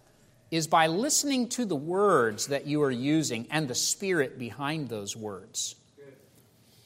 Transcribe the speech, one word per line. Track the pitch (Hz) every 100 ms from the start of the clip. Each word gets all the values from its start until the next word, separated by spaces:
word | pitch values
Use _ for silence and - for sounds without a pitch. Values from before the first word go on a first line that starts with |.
| _ _ _ _ -
is | 165 156
by | 175 160
listening | 170 285 - 285 262 233
to | - 226
the | 147
words | 156 185 208 156 113 104 -
that | 139 147
you | 147
are | 143
using | 120 135 160 127 113 120
and | 151 143
the |
Spirit | 117 - - 190 170 131 131
behind | 117 110 143 160 127
those | 110 98 113
words. | 107 95 - - - - _ 143 139 131 _ _ _ _ _ _